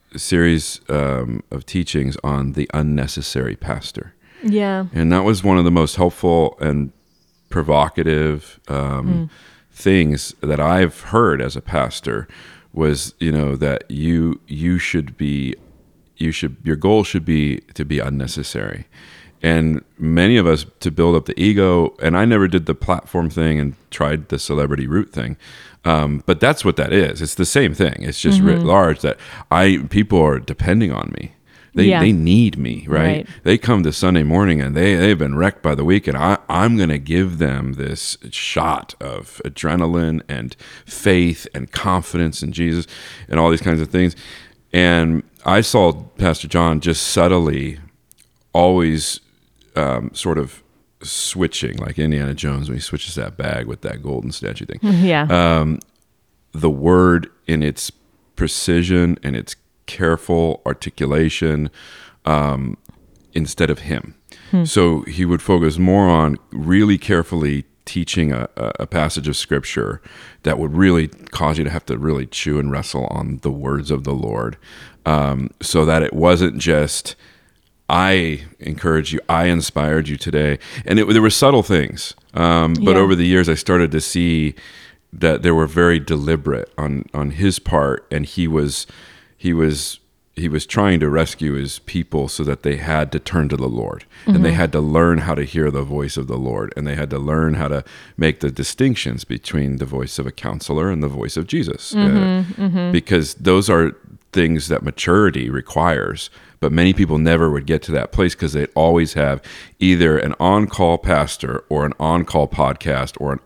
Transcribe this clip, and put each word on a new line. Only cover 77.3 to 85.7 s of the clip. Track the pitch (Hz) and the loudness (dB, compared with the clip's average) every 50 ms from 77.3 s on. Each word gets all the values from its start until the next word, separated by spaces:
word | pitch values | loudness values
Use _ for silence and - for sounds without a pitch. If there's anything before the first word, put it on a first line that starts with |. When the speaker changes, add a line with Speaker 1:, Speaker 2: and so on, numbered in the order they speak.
| _ _ _ _ _ _ _ _ _ _ _ - | _ _ _ _ _ _ _ _ _ _ _ -2
Speaker 1:
"I | 78 85 90 95 95 92 85 80 76 73 76 78 - - | 0 2 2 2 2 2 0 -2 -4 -6 -10 -14 -20 -14
encouraged | - - 76 71 - 85 80 80 73 76 78 | -10 -10 -8 -4 -2 0 0 0 0 -2 -4
you, | 73 - - | -6 -4 -2
I | 85 82 85 | 0 2 2
inspired | 87 87 85 71 - - 76 73 76 78 80 78 73 | 2 2 0 0 -2 -4 -2 -2 0 0 0 -2 -2
you | 73 | -6
today." | 69 - - 76 73 76 73 71 - - - - - - | -8 -6 -2 -2 0 0 0 -2 -4 -6 -12 -14 -10 -4
And | - 98 110 | 0 2 2
it, | 110 95 | 4 4
there | 107 113 110 | 4 6 4
were | 110 | 4
subtle | - - 143 135 139 120 - | 4 4 4 4 6 4 4
things. | - 98 82 69 - - - - - - _ _ _ - | 2 2 2 2 0 -4 -10 -12 -14 -14 _ _ _ -4
Um, | 87 85 85 85 82 82 82 82 | 0 2 2 4 4 2 2 2
but | 85 101 98 92 | 2 4 4 6
Speaker 2:
Yeah. | 95 98 | 6 6
Speaker 1:
over | 95 95 | 6 4
the | 85 87 | 4 4
years, | 87 92 92 87 82 | 4 4 4 4 4
I | 80 | 2
started | 76 - - 92 90 85 78 76 | 0 0 2 2 2 2 2 0
to | 78 | -2
see | - - - 87 85 85 82 80 78 76 73 - - - - - - - - _ _ _ - | -4 -2 -2 -2 0 0 0 0 0 -2 -4 -8 -14 -20 -20 -20 -20 -20 -20 _ _ _ -6
that | - - 82 78 60 - | 0 2 2 2 2 2
they | 87 | 2
were | 82 80 80 | 4 4 2
very | 73 | 2